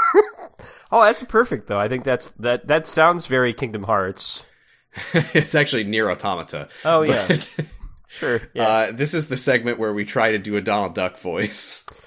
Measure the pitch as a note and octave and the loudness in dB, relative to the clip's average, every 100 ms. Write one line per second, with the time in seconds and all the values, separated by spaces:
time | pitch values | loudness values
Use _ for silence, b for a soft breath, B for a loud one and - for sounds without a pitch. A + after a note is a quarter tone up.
0 | C6+ F#4+ G#4 - - - B B B A#3 | 4 4 4 0 -20 -20 B B B 4
1 | A3 A#3 B3+ - B3 A#2 - G2+ G#2+ B2+ | 4 4 0 0 2 -2 -4 -2 0 -2
2 | C3 B2 - - A#2 B2 - D#3 D#3+ - | -2 -2 -4 -6 -2 -2 2 0 0 4
3 | D#3+ F3 D#3+ B2+ B2 A2+ B2 G#2+ G2 G#2 | 4 4 0 0 2 0 -6 -4 0 0
4 | F#2+ F#2+ - - - B B B B B | 0 -6 -10 -12 -16 B B B B B
5 | B F3 D3+ D#3+ D3 D#3 C#3+ B2 G2+ A2 | B -2 0 0 2 0 0 -2 -2 0
6 | G#2 F2+ G#2 F2+ D#2+ D2+ C#2+ B D#3 E3 | 0 -2 -4 -4 -6 -12 -12 B 2 2
7 | D#3 B2+ - D#3 - - D#3 - - - | 4 2 2 0 -2 -10 -10 -12 -18 -20
8 | _ - D3+ A#2 - A#2+ A2+ A2 A2 A#2 | _ -6 -2 -2 -4 -2 2 2 2 -2
9 | D3 E3+ D#3 B2+ - B2+ A#2+ A2+ A2 G#2 | -2 -2 -2 -2 2 2 0 -2 -2 -2
10 | G#2 B2+ A2+ G#2+ G2+ G#2 G2 G#2 F#2+ E2 | -2 2 2 2 -2 -2 0 0 0 -2
11 | F#2 - F2+ E2+ G#2 - - - - B | -4 -4 -6 -4 -4 -4 -4 -6 -10 B